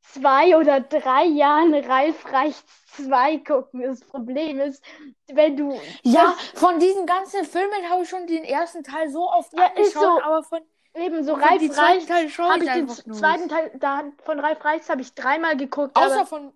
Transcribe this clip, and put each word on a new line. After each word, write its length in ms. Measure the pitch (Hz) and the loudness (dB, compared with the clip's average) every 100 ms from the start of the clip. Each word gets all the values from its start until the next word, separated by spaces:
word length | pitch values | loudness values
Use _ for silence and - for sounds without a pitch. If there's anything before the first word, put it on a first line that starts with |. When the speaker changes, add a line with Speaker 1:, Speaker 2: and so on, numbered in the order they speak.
Speaker 1:
zwei 560 | _ 277 269 269 349 320 | _ -2 2 4 6 6
oder 220 | 294 277 | 6 2
drei 440 | 269 302 254 262 | 0 -2 2 2
Jahren 480 | 349 294 285 294 339 | 2 4 4 6 4
Ralf 580 | 294 247 262 302 320 - | 2 0 0 0 -2 -4
Reichts 320 | 262 302 - _ _ _ | -2 -2 -6 _ _ _
zwei 500 | - 269 262 269 311 | -14 -2 2 2 -2
gucken. 440 | 302 277 262 247 | -2 -2 -2 -10
Das 180 | 254 254 | -8 -8
Problem 580 | _ 277 233 262 320 269 | _ -14 -8 -6 -6 -4
ist, 200 | 285 269 - 302 294 _ _ | -6 -8 -20 -20 -20 _ _
wenn 300 | 277 302 277 | 2 2 2
du 200 | 285 254 - - | -6 -6 -12 -4
Speaker 2:
Ja, 300 | 247 294 349 349 - | 2 6 4 2 -10
Speaker 1:
das 60 | - | 0
Speaker 2:
von 180 | 349 339 | 2 4
diesen 260 | 359 392 | 2 2
ganzen 380 | 339 359 381 392 | -2 -4 -2 -6
Filmen 460 | 302 339 403 403 349 | -4 -4 -4 -4 -2
hab 120 | 359 | -4
ich 80 | 339 | -4
schon 180 | 370 339 | -8 -6
den 160 | 320 | -6
ersten 380 | 320 269 339 349 | -4 -4 -4 -10
Teil 260 | 277 294 320 | -12 -8 -6
so 200 | 294 359 | -4 -2
oft 220 | 349 - | -2 -2
Speaker 1:
Ja, 120 | 320 | 0
ist 300 | 370 - 415 302 | 0 2 0 2
Speaker 2:
angeschaut, 40 | |
Speaker 1:
so. 180 | 311 339 | 2 2
Speaker 2:
aber 200 | 294 320 | 0 -2
von, 160 | 302 330 320 _ _ | -4 -12 _ _ _
Speaker 1:
Eben 320 | 320 349 320 | -8 -6 -4
so 80 | 285 | -4
Speaker 2:
von 80 | 277 | 2
Speaker 1:
Ralf 160 | 302 349 | 2 4
Speaker 2:
die 100 | 302 | 2
zweiten 120 | 285 302 | 2 4
Speaker 1:
Reichts 160 | 370 320 | 2 0
Speaker 2:
Teil 220 | 349 311 | -2 -2
schau 140 | - | -2
Speaker 1:
hab 120 | 339 339 | 0 0
Speaker 2:
ich 60 | |
Speaker 1:
ich 60 | 311 | 0
den 100 | 254 269 | -2 -4
Speaker 2:
einfach 160 | 240 | -10
nur 100 | - 214 | -14 -2
Speaker 1:
zweiten 260 | 311 330 | 0 0
Speaker 2:
nicht. 80 | 339 | -2
Speaker 1:
Teil, 180 | 311 320 269 | -4 -6 -4
da, 240 | 285 277 294 - | -4 -4 -8 -14
von 160 | - 302 | -8 -4
Ralf 240 | 294 311 | -4 -2
Reichts 260 | 302 320 - | -2 -4 -4
hab 100 | 285 | -8
ich 120 | 247 | -8
dreimal 440 | - 247 311 330 285 | -6 -4 -2 -2 -4
geguckt, 380 | 277 - 285 - | -4 -6 -2 2
Speaker 2:
Außer 180 | 269 269 | 2 0
Speaker 1:
aber 60 | |
Speaker 2:
von 280 | 370 311 285 | -4 -8 -14